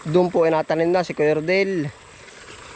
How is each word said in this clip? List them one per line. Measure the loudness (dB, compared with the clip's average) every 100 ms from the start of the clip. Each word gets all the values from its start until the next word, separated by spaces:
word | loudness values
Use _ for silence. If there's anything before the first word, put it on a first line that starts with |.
| 0
Doon | 2 2
po | 2 2
ay | 2
natanim | 0 0 2
na | 0
si | 0
Kuya | 0 2 2
Rodel. | 0 0 0 -2 -4 -8 -20 -20 -20 -20 -20 -20 -20